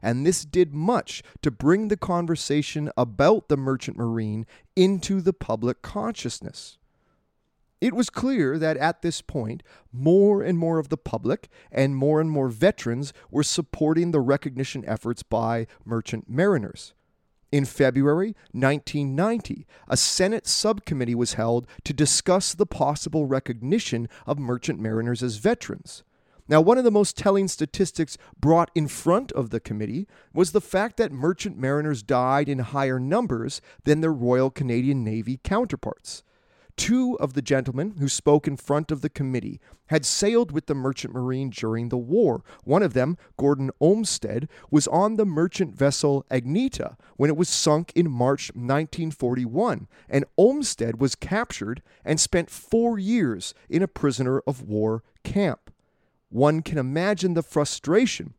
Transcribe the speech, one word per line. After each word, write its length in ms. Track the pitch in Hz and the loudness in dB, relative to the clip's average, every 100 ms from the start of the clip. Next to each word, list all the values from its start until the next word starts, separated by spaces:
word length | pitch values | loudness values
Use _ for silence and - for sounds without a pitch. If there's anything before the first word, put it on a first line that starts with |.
and 240 | - 120 147 | -2 0 2
this 180 | 185 | 0
did 300 | 151 175 175 | 0 2 2
much 480 | 143 170 240 - - - - | 0 -2 -2 -2 -12 -16 -6
to 100 | 156 | -4
bring 380 | 113 131 190 214 | 0 2 2 2
the 80 | 202 | -4
conversation 920 | - 175 170 165 - 147 147 156 147 - | -2 -2 -2 -4 -2 -2 -2 -4 -4 -2
about 500 | 123 104 143 214 - | -2 4 4 4 2
the 80 | 143 | -2
merchant 400 | 135 135 - - | 0 -4 -4 -6
marine 480 | 117 113 110 107 113 - _ - | -4 -2 -4 -6 -8 -14 _ 2
into 460 | 185 196 - 196 | 4 4 0 0
the 100 | 175 | 0
public 480 | 180 - 113 117 - | -2 -2 -2 -2 -4
consciousness. 960 | - 214 214 226 123 - - - - - _ _ _ _ _ _ _ _ _ - | -6 -6 -6 -6 -8 -10 -14 -16 -20 -20 _ _ _ _ _ _ _ _ _ -4
It 140 | 240 | -2
was 160 | 226 254 | 0 -2
clear 480 | - 254 262 143 156 | -2 -2 0 0 0
that 180 | 156 147 | 0 0
at 240 | 156 170 | -2 -2
this 220 | 170 - | -4 -6
point, 400 | - 147 110 127 - - _ | -8 -8 -6 -8 -14 -20 _
more 520 | 120 143 185 202 202 | -2 4 6 6 4
and 160 | 170 175 | 2 0
more 200 | 165 160 | 0 0
of 120 | 147 | -2
the 80 | 156 | -6
public 500 | - 113 104 139 - _ - | -4 -4 -2 -2 -4 _ -8
and 240 | - 135 135 | 0 0 2
more 240 | 139 156 | 2 2
and 100 | 160 | 2
more 180 | 151 131 | 0 -2
veterans 640 | 110 170 214 - 117 143 - - | 2 2 2 -4 -4 -6 -12 -6
were 120 | 139 | -2
supporting 680 | 151 - 156 - 151 160 170 | 0 -2 -4 0 2 2 2
the 100 | 156 | 2
recognition 640 | 123 143 151 127 135 139 - | 2 0 -2 -6 -8 -8 -6
efforts 360 | 110 117 120 | -6 -4 -6
by 440 | - 113 113 117 113 - - | -4 -2 0 -2 -4 -12 -6
merchant 420 | 113 - 110 - | -6 -4 -8 -6
mariners. 640 | 123 190 175 101 - - _ _ _ _ _ - | 0 2 2 -2 -12 -20 _ _ _ _ _ -2
In 140 | 143 | 0
February 720 | 135 - 135 127 139 156 202 208 _ | 0 2 2 4 2 2 -2 -6 _
nineteen 640 | 117 131 143 - 147 139 135 | 0 0 0 -4 -4 -2 0
ninety, 500 | 196 233 - - - - - | 0 -2 -6 -12 -14 -18 -4
a 80 | 131 | 0
Senate 500 | - - 185 220 - | 0 2 0 0 -2
subcommittee 680 | - 214 208 - 147 120 | -2 0 -2 -4 -4 -2
was 200 | 120 120 | 0 -2
held 320 | - 113 120 120 - | -2 0 0 -2 -12
to 100 | - | -6
discuss 580 | 147 151 - - 185 - | 0 2 2 2 2 2
the 140 | - 196 | -2 -2
possible 580 | - 139 147 - 160 | 0 -2 -2 -2 -2
recognition 880 | 143 131 - 120 120 214 - 117 117 - - | 0 -2 -4 -6 0 0 0 -4 -6 -8 -6
of 120 | 147 | -4
merchant 400 | 127 123 - 147 | -4 -4 -4 -4
mariners 440 | 110 110 120 120 | -2 -2 -2 -2
as 160 | 123 107 | -4 -2
veterans. 640 | 117 233 - - - - _ _ _ _ - | 0 0 -4 -12 -12 -20 _ _ _ _ 2
Now, 140 | 151 | 4
one 160 | 165 247 | 6 6
of 80 | |
the 60 | 240 | 6
most 260 | 208 202 - | 4 2 0
telling 320 | 208 196 196 | 2 2 0
statistics 680 | - 151 - 190 - 160 - - - | -2 -4 -2 -2 -2 -6 -6 -20 -2
brought 320 | 143 165 170 | 4 4 4
in 140 | - 151 | 0 -2
front 440 | - - 185 269 | -2 2 2 2
of 160 | - 120 | -4 -4
the 100 | 113 | -4
committee 480 | - 104 107 131 202 _ _ | -6 -6 -6 -6 -8 _ _
was 180 | - 180 | 0 2
the 80 | 180 | 2
fact 380 | - 190 220 - | 0 -2 -2 -2
that 140 | 220 | -4
merchant 440 | 135 147 185 208 - | -2 -2 -2 -4 -4
mariners 460 | 131 143 151 135 | -2 0 -2 -4
died 460 | 104 131 127 139 143 | 0 0 2 2 0
in 100 | 135 | -2
higher 420 | 113 139 135 131 | -4 -2 -2 -2
numbers 640 | 127 190 233 123 120 - _ _ | 0 0 0 -4 -6 -10 _ _
than 180 | - 151 | 2 4
their 100 | 160 | 4
Royal 380 | 147 123 123 131 | 0 2 4 2
Canadian 520 | - 131 117 127 135 | 0 -2 0 0 0
Navy 380 | 110 110 110 127 | -2 -4 -4 -6
counterparts. 800 | - 202 240 - - - - - _ _ _ _ _ - | -2 -2 -2 -4 -8 -10 -14 -18 _ _ _ _ _ -6
Two 420 | - 240 254 247 | 0 2 2 0
of 140 | 143 | -2
the 80 | 131 | -2
gentlemen 540 | 127 135 131 123 185 190 | 0 0 0 -4 -6 -4
who 100 | 139 | -4
spoke 380 | - - 147 151 | 0 4 4 4
in 100 | 139 | -4
front 340 | - 143 156 | -2 -2 0
of 120 | 151 | -4
the 80 | 143 | -4
committee 500 | - 139 127 - - _ - - | -4 -4 -4 -6 -12 _ -18 -2
had 180 | 156 139 | 0 0
sailed 440 | - 202 233 233 | 0 2 2 2
with 140 | 147 | -2
the 100 | - | -4
merchant 380 | 143 127 139 - | -2 -2 -4 -6
marine 380 | 127 127 131 135 | -6 -4 -2 -4
during 400 | 120 110 113 120 | -4 -4 -2 -2
the 80 | 123 | -4
war. 440 | 120 190 202 117 - - | 0 2 4 2 -6 -12
One 180 | - 151 | 0 2
of 120 | 196 | 2
them, 240 | 120 127 175 _ - | 2 0 -2 _ -2
Gordon 340 | 139 143 135 - | 0 2 -2 2
Olmsted, 680 | 151 208 220 - 107 107 151 - - | 4 4 0 -4 -4 -6 -6 -12 2
was 180 | 151 - | 2 4
on 280 | 165 202 220 | 2 2 2
the 100 | 214 | 0
merchant 500 | 151 175 - 175 95 | 2 0 0 -4 2
vessel 480 | 139 139 147 139 - | 0 2 2 0 0
Agnita 640 | 131 123 165 262 - 123 - _ - | -4 0 0 -2 -4 -10 -10 _ 0
when 120 | 143 | 2
it 80 | 151 | 2
was 140 | 175 | 0
sunk 420 | - - 151 170 | 0 2 2 2
in 160 | - 170 | 0 0
March 400 | 123 123 139 - | 2 2 0 -4
nineteen 560 | 110 120 139 156 - 160 | -8 -2 -2 -2 -6 -8
forty-one, 800 | 147 123 127 123 131 233 120 - _ - | -4 -2 -2 -2 -2 -2 -2 -8 _ -2
and 160 | 139 139 - | -2 0 4
Olmsted 640 | 202 285 277 - 113 113 | 4 4 -4 -4 -4 0
was 120 | 135 - | 0 -2
captured 640 | - 196 233 - 104 127 - _ | -4 -4 -4 -6 -8 -8 -12 _
and 160 | - 156 | -2 0
spent 300 | - 185 165 | 2 0 -2
four 500 | - - 226 233 220 | -8 -2 2 2 0
years 540 | 190 240 156 101 - - - | 0 2 2 -2 -8 -14 -4
in 140 | 165 | 0
a 60 | 190 | 0
prisoner 500 | - 147 127 127 131 - | 0 0 2 0 0 -2
of 160 | 131 | -6
war 400 | 131 107 110 113 - _ | -4 0 0 -2 -6 _
camp. 480 | - 196 196 - - - _ _ _ _ _ | -4 0 0 -2 -10 -20 _ _ _ _ _
One 320 | 110 143 160 | 2 4 4
can 160 | 160 156 | 0 -2
imagine 560 | 127 143 185 202 185 | -2 -2 0 0 0
the 80 | 170 | 0
frustration 920 | 160 - 147 - - 185 247 - - | -2 0 -2 -2 2 4 4 0 -10